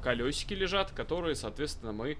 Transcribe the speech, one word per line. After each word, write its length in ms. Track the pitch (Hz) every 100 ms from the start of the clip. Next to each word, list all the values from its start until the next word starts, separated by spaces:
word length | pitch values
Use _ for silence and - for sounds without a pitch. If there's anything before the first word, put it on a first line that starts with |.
колесики 500 | 127 120 131 143 -
лежат, 380 | 196 185 196 196
которые, 420 | - 110 170 170
соответственно, 600 | 127 110 120 147 - 113
мы, 240 | 107 131